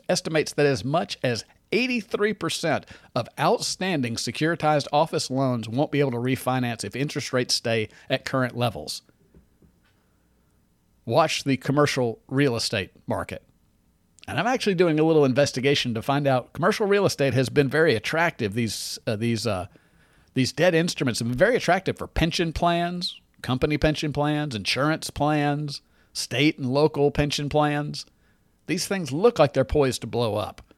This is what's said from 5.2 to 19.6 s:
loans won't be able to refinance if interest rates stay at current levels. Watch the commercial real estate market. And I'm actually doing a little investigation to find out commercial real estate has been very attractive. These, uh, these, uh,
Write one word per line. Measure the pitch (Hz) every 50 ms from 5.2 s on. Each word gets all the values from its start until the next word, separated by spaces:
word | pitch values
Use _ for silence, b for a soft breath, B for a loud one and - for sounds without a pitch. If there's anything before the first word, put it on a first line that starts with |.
| - -
loans | 127 135 139 131 123 117 110 117
won't | 110 135 151 -
be | - 143
able | 143 135
to | 120
refinance | 117 120 131 131 - - 127 127 131 123 120 113 - -
if | 90 -
interest | 120 143 147 - 147 131 -
rates | - 123 123 - -
stay | - - 120 113 113 107 - B B B B
at | 135 131 -
current | - - 131 127 120 -
levels. | 120 120 113 95 76 76 - - - - _ _ _ _ _ - - _ _ _ _ _ _ _ _ _ _ _ _ _ _ _ _ _ _ _ _ _ _ _ _ _ _ _ _ _ _ _ _ -
Watch | 117 - 156 160 156 - - -
the | 139 135
commercial | - - - 135 147 147 135 - 135 123 117 110 - _
real | - 131 135 143 135 117
estate | 110 - - - 101 92 - - - _
market. | - 110 90 - - - - - _ _ _ _ _ _ _ _ _ _ _ _ _ _ _ -
And | - - 135
I'm | 190
actually | 240 269 - - 214 190
doing | 165 185 170 151 151
a | 156
little | 165 160 151 143
investigation | 131 117 131 143 135 - 131 120 139 143 - - 127 110
to | 110
find | - - 139 147 147
out | 135 131 127 - - -
commercial | - 170 202 202 - 214
real | 196 202 202 190
estate | 160 - - 143 135 120
has | 135 131 117
been | 123 147 143
very | 127 139 151 165 160 117
attractive. | 107 - - 156 160 170 165 - - 117 110 98
These, | 120 117 104 - - - - - - -
uh, | 127 113
these, | 101 117 120 117 107 110
uh, | 117 98 90